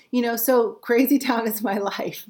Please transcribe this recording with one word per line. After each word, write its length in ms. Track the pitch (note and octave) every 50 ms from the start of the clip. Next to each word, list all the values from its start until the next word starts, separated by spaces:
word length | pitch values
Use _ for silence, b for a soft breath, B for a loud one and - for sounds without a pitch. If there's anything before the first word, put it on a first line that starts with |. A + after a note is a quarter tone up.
| B B
you 100 | - B3
know, 140 | A#3+ A#3 A#3
so 380 | A3+ - - B3+ B3 A#3 G3+ -
Crazy 440 | - - - A#3+ A#3 C4+ - C#4+ C4+
Town 300 | - - A#3+ A3+ A3+ A3+
is 160 | G#3+ G#3+ G#3+
my 140 | G#3 G3+ G#3+
<laughs> 200 | G3+ G3 - -
life, 280 | - F3+ - - -